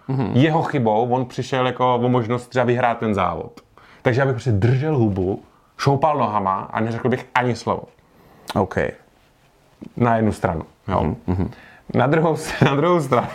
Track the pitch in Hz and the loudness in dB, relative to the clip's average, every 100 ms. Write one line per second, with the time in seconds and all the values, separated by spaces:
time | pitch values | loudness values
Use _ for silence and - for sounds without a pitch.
0 | - 131 98 120 156 160 - 143 113 107 | -6 -4 0 2 2 2 -2 0 2 2
1 | 123 127 127 - 123 131 127 123 127 123 | 0 -2 -2 -8 -4 -2 -2 0 0 2
2 | 123 123 110 123 - 131 120 123 120 113 | 2 2 0 -4 -2 -2 0 2 0 0
3 | 113 98 87 82 78 - _ _ - - | -2 0 -2 -4 -10 -16 _ _ -20 -2
4 | 131 123 135 120 135 101 113 127 156 147 | 0 2 2 0 0 2 2 2 2 2
5 | 110 92 92 107 - _ _ - 139 139 | 2 2 -2 -4 -8 _ _ -2 0 2
6 | 156 143 110 104 95 95 - 110 113 113 | 2 0 0 0 0 -2 -4 -4 -4 -2
7 | 123 117 - 127 123 107 113 87 - _ | -2 -2 -2 -2 0 -2 -4 -4 -6 _
8 | _ _ _ - - - 95 92 67 - | _ _ _ -20 -4 -2 0 0 -4 -6
9 | _ _ _ _ _ _ _ _ - - | _ _ _ _ _ _ _ _ -16 -2
10 | 117 113 107 92 95 80 - _ - 95 | 0 2 0 0 -4 -4 -8 _ -4 -2
11 | 78 - - 92 82 - - - - 117 | -2 -4 -4 -2 -2 -8 -20 -20 -4 0
12 | 131 160 160 156 - - 131 139 170 175 | 2 2 2 0 -6 0 2 4 2 2
13 | 135 123 120 | 2 0 0